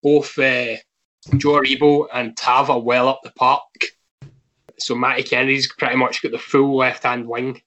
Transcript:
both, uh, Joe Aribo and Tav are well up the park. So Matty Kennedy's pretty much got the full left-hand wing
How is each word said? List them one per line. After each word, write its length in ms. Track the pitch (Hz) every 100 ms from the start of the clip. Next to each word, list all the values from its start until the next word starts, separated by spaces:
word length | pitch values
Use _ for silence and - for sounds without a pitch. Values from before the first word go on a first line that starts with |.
both, 360 | 143 147 143 -
uh, 380 | 135 127 120 113 _ _ _ _ - 135
Joe 240 | 143 147
Aribo 460 | 135 135 147 147 151
and 240 | 127 117 113
Tav 320 | - 127 139
are 100 | 127
well 280 | 117 123 127
up 140 | 135
the 100 | -
park. 300 | - 127 139 - _ - _ _ _ - _ _ _ - _
So 160 | -
Matty 280 | 123 123 123
Kennedy's 500 | 113 127 131 135 131
pretty 240 | - 135 127
much 260 | 127 -
got 100 | 139
the 60 | 113
full 380 | - 143 139 135
left-hand 500 | 127 123 127 123 117
wing 360 | 120 131 -